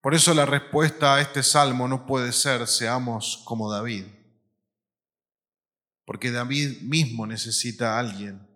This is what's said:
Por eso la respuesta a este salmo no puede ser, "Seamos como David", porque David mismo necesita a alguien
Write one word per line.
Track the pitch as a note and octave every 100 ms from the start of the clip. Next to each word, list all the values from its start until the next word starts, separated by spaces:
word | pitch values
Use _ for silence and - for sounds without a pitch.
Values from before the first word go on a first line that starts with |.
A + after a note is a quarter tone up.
Por | -
eso | D#3+ E3+
la | D#3+ C#3+
respuesta | C#3 - D3 D#3 D#3 D3 C#3
a |
este | C#3+ C#3+
salmo | C3 D3 C#3+ B2+ B2+
no | C3 B2+
puede | C3+ B2
ser, | A#2+ C#3+ B2+ A#2
"Seamos | - A#2 B2 B2+ A2+ - -
como | - A#2 G#2+
David", | G#2 A#2 G#2+ F#2+ - _ _ _ _ _ _ _ _ _ _ _ _ _ _ _ _ _ _
porque | - G#2 B2+
David | A#2+ B2 C#3 C#3+ B2
mismo | A#2+ D#3 C#3+ A2+ G#2+
necesita | A2 A2+ A2 B2 A2 A#2 A2
a |
alguien | A#2+ G2 G2+ G2 -